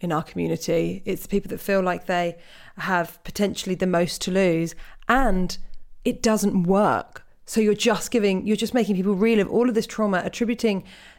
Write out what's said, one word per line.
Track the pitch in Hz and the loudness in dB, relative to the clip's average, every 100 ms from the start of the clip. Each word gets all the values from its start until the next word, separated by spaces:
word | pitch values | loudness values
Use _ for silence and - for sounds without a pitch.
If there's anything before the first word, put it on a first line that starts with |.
in | 175 | -4
our | 156 | -4
community. | 156 175 165 165 - 170 170 190 - | -4 -4 -4 -4 -2 -2 -2 -4 -6
It's | 185 | -8
the | - | -4
people | 202 - | -4 -4
that | 165 | -6
feel | - 196 | -2 0
like | 185 175 - | 0 -2 -2
they | 180 175 170 - - - - | -2 -2 -6 -14 -20 -20 -10
have | 170 180 170 - | -2 0 -2 -8
potentially | - - 202 - 196 | -10 -2 -2 -2 -4
the | 185 185 | -2 0
most | 170 175 - | 2 0 -2
to | - | -2
lose, | 185 185 165 165 - - - - | 2 2 2 -2 -6 -14 -8 0
and | 247 269 185 185 - - - - - | 2 4 2 0 -4 -8 -8 -12 -6
it | - - | -4 0
doesn't | 226 220 202 190 | 2 2 2 2
work. | 175 190 196 113 - - - - - | 4 4 4 2 -2 -12 -20 -20 -4
So | 226 | 2
you're | 214 | 2
just | 208 240 208 - | 4 2 0 0
giving, | 240 202 185 202 | 2 2 2 0
you're | 214 | 0
just | 220 | 0
making | 247 202 190 | 2 2 2
people | 190 190 | 0 2
relive | 226 220 190 | 4 4 2
all | - 247 | 2 2
of | 226 | 2
this | 277 | -2
trauma, | - 208 185 165 | -2 0 0 -2
attributing | - 226 240 226 190 - - - | -2 -2 0 0 -2 -6 -16 -20